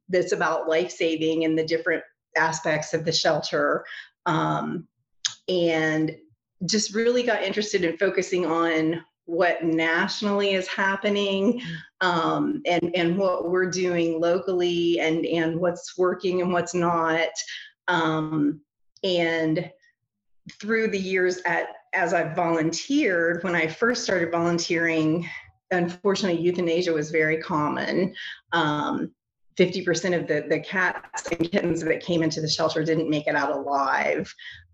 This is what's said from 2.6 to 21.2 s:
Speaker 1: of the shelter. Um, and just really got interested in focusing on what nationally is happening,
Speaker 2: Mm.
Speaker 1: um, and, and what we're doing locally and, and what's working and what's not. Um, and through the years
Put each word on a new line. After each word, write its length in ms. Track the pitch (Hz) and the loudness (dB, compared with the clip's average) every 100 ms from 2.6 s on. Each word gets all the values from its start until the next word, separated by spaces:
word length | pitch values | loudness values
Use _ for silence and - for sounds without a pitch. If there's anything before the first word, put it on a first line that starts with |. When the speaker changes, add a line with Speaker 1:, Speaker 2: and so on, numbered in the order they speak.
| 165 151 - | -2 -2 -2
Speaker 1:
of 140 | 160 160 | -4 0
the 60 | |
shelter. 720 | 156 175 156 - 151 147 151 - - - _ 180 | 0 2 0 0 0 0 0 -4 -14 -18 _ -2
Um, 600 | 160 156 151 151 156 - _ _ _ - - - | 0 0 -2 -4 -8 -10 _ _ _ -8 -6 -2
and 640 | 185 170 160 156 156 156 - - _ _ _ 175 | 0 2 2 2 0 -2 -4 -18 _ _ _ -2
just 280 | 214 208 | 0 0
really 300 | 208 233 247 | 2 2 2
got 180 | 240 208 | 2 0
interested 400 | 190 208 208 196 | 0 -2 -2 0
in 120 | 170 165 | 0 2
focusing 500 | 196 185 180 180 160 | 2 2 0 0 2
on 560 | 165 165 160 160 165 - _ | 2 2 2 2 0 -6 _
what 400 | - 170 175 - | -4 2 2 2
nationally 880 | 165 160 165 170 190 - 208 202 202 | 0 2 2 2 0 -2 0 0 2
is 160 | 190 185 | 0 -2
happening, 920 | - 196 196 208 202 202 196 202 240 | 0 0 0 0 0 0 2 2 0
Speaker 2:
Mm. 480 | 233 160 - _ 185 | -6 -12 -14 _ 2
Speaker 1:
um, 560 | 170 160 151 147 151 - | 2 2 0 0 -2 0
and, 280 | 170 170 | 0 0
and 240 | 175 170 190 | 0 2 2
what 320 | 190 175 170 | 0 0 0
we're 200 | 185 185 | 0 0
doing 500 | 175 180 175 165 160 | 0 0 0 0 0
locally 800 | 170 185 196 180 175 175 170 170 | 2 0 0 0 0 2 2 2
and, 240 | 160 160 - | 2 0 0
and 320 | 170 160 165 | 0 0 0
what's 400 | 175 175 - - | -2 -2 -8 0
working 440 | 180 190 185 180 | 0 0 0 0
and 100 | 180 | 2
what's 220 | 175 170 | 0 0
not. 560 | 180 170 170 165 165 160 - - - - _ - | 0 0 2 2 2 0 -4 -12 -14 -16 _ 0
Um, 720 | 170 160 156 156 156 143 156 - _ _ _ | 2 2 0 0 0 0 -2 -10 _ _ _
and 680 | 190 175 165 165 160 160 156 - _ _ _ _ _ _ - - | -2 2 2 2 2 0 -2 -12 _ _ _ _ _ _ -20 -12
through 280 | 208 226 220 | -2 0 0
the 100 | 196 | -2
years 420 | 185 185 | -2 0